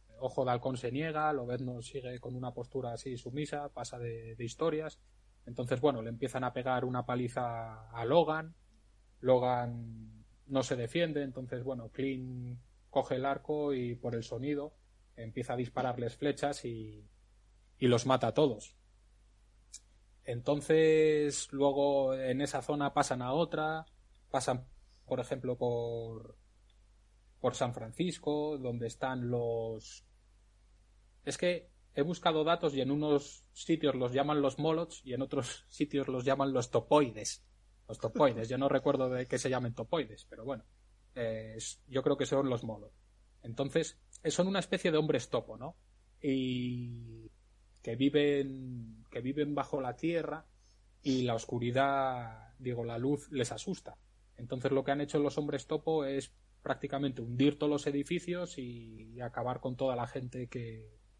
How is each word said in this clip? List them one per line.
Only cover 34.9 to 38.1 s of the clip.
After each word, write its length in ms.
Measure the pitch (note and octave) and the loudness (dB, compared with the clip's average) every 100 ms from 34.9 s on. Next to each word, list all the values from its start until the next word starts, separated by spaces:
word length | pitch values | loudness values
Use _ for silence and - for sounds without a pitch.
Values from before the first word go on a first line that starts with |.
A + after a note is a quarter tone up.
| - B2+ | -8 -6
y 80 | |
en 80 | A#2+ | -4
otros 420 | C3+ C#3 A#2+ - - | -2 -2 -2 -6 -8
<laughs> 40 | |
sitios 380 | - D3 C#3+ C3+ | -2 0 0 0
los 180 | B2+ B2+ | 0 2
llaman 260 | C3+ C#3 | 4 4
los 200 | B2+ A#2+ | 2 2
topoides. 760 | A#2 - D3+ C3 G#2 - - - - - - - | 0 6 6 6 0 -8 -10 -14 -20 -20 -20 -14
Los 120 | A3 | -4
topoides, 500 | - | -2